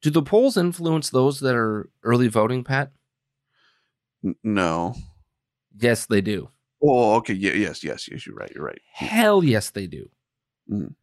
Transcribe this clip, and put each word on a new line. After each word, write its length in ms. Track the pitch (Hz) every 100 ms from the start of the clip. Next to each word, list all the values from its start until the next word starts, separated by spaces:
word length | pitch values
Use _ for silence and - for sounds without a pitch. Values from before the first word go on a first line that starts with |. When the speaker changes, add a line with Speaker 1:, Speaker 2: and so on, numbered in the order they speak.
Speaker 1:
Do 80 | 156
the 140 | 156
polls 340 | 139 208 269 220
influence 540 | 175 175 170 160 147
those 280 | 131 131 135
that 140 | 135 120
are 340 | 113 107 - _
early 260 | 113 120 123
voting, 360 | 110 107 127
Pat? 280 | 123 135 139 _ _ _ _ _ _ _ _ _ _ _ _ _ 98
Speaker 2:
N-, 100 | -
no. 520 | 107 104 90 82 85 120 - _ _ _ _ _ _ 104
Speaker 1:
Yes, 300 | 117 113 -
they 140 | 107
do. 280 | 98 101 - _ _ _
Speaker 2:
Oh, 340 | 147 127 117 110
okay. 160 | -
Yeah, 200 | 98 98
yes, 300 | 82 98 76
yes, 260 | 78 58 -
yes. 160 | - -
You're 100 | 50
right. 160 | -
You're 120 | - 71
right. 160 | - _
Speaker 1:
Hell 520 | - 71 214 220 202
yes, 260 | 165 110 -
they 160 | - 92
do. 240 | 73 - _ _ _ _ _ _
Speaker 2:
Mm. 260 | 101 71 -